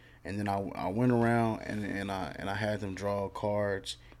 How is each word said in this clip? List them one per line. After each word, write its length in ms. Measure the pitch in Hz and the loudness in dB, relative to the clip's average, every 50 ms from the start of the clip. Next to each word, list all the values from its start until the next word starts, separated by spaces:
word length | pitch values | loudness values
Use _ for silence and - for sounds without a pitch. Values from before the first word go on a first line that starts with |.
| - - - - - | -20 -20 -20 -12 -8
and 120 | - 98 104 | -6 -4 -2
then 120 | 104 101 | 0 0
I, 100 | 98 98 98 - - | 0 0 -2 -2 -4
I 140 | - - 90 | -4 -2 -2
went 240 | 98 113 127 123 120 | 2 4 6 6 6
around 480 | 117 117 117 117 117 113 113 110 - | 6 6 6 6 4 4 2 0 -2
and, 240 | - - 104 107 101 | -4 -6 -4 -4 -4
and 260 | 95 95 98 98 98 | -4 -4 -4 -2 -2
I, 240 | 98 95 90 73 - - | -4 -4 -4 -4 -6 -6
and 120 | - 98 | -4 -4
I 60 | 98 | -2
had 260 | 101 110 104 107 98 | 0 0 0 0 -2
them 140 | 104 98 95 | -2 -6 -6
draw 340 | 92 101 101 101 101 98 95 | -4 -4 -2 -2 -2 -2 -4
cards. 640 | - - - 104 104 104 104 101 98 95 - - - - - - - - | -4 -2 -2 0 0 2 0 0 -2 -2 -4 -6 -10 -10 -14 -20 -20 -18